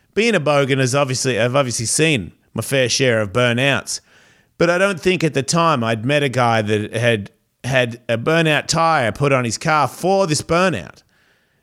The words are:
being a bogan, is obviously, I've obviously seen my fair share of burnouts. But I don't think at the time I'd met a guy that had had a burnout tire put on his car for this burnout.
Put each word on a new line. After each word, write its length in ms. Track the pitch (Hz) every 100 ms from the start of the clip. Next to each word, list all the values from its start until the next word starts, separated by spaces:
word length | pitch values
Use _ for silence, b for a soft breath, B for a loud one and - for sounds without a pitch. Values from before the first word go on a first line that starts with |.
| b
being 220 | - 233 196
a 40 |
bogan, 400 | 143 147 135 135
is 160 | 131 139
obviously, 440 | 139 127 131 107
I've 160 | 120 135
obviously 300 | 127 113 110
seen 460 | - 160 135 90 - _ 113
my 60 |
fair 280 | - 139 123
share 320 | - 131 110
of 120 | 107
burnouts. 680 | 113 123 117 139 120 - - - b b b b b
But 120 | 170
I 100 | 180
don't 200 | 196 175
think 240 | 185 180
at 120 | 160 135
the 80 |
time 400 | 131 170 165 143
I'd 220 | 113 113 117
met 180 | 147
a 60 | 143
guy 320 | 120 120 113
that 320 | 104 107 107
had 380 | 110 120 113 98 _ _ _
had 380 | 123 131 123 117 -
a 100 | 117
burnout 500 | 120 165 160 143 -
tire 440 | 170 165 160 113
put 200 | 101 143
on 120 | 135
his 140 | 120 -
car 300 | 165 156 143
for 380 | - 170 196 185
this 160 | 147
burnout. 640 | - 165 185 117 76 - _ _ _ _ _ _